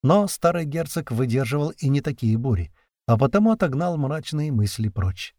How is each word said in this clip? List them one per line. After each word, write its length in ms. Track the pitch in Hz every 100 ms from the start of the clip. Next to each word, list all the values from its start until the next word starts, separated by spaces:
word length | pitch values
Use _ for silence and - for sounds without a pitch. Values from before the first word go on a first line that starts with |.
Но 240 | 131 196 202
старый 380 | - 170 170 156
герцог 460 | 160 151 - 117
выдерживал 580 | 113 131 123 123 147 151
и 200 | - 139
не 120 | 139
такие 360 | 143 127 117 113
бури, 340 | 131 101 82 _ _ _ -
а 100 | 113
потому 340 | 135 202 220
отогнал 460 | 220 170 131 175 160
мрачные 540 | 135 156 - 151 151
мысли 380 | 120 104 - 110
прочь. 460 | 101 92 95 -